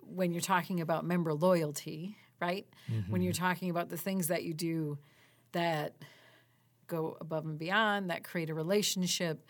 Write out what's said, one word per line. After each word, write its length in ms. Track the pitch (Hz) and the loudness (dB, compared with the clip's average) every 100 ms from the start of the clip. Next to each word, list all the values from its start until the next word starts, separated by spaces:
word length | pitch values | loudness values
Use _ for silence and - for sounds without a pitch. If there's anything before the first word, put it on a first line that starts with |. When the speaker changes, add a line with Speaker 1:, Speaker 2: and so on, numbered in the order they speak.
Speaker 1:
when 320 | - 175 180 | -10 0 0
you're 80 | 170 | 0
talking 400 | 170 180 165 180 | 2 2 2 -2
about 240 | 160 160 | 0 0
member 280 | 156 175 165 | 2 0 2
loyalty, 840 | 147 180 175 151 143 156 156 185 214 - - | 4 6 6 2 -4 -8 -8 -10 -12 -16 -4
right? 260 | 175 190 - - - 110 92 | -2 -2 -8 -14 -4 -4 0
When 140 | 180 | 0
you're 100 | 180 | 2
Speaker 2:
Mm-hmm. 100 | 170 | 2
Speaker 1:
talking 260 | 185 180 180 | 0 0 0
about 180 | 170 170 | -2 -2
the 80 | 170 | -4
things 320 | 196 190 165 | -2 0 0
that 140 | 165 | 0
you 100 | 175 | -2
do 460 | 160 170 165 151 147 - - - _ - | -2 -2 0 -2 -4 -12 -20 -20 _ -6
that 420 | 175 170 156 151 - - - - - _ _ _ _ - | 0 0 0 -4 -10 -20 -20 -20 -20 _ _ _ _ -6
go 280 | 165 160 - | -4 -4 -6
above 240 | 160 160 | -4 -4
and 140 | 156 151 | -4 -6
beyond, 520 | 165 202 214 202 185 | 0 4 4 2 0
that 140 | 170 | -4
create 260 | - 180 160 | -4 -4 -2
a 40 | |
relationship, 920 | 160 160 208 - 185 175 - 170 156 | -2 2 2 2 0 0 0 0 -4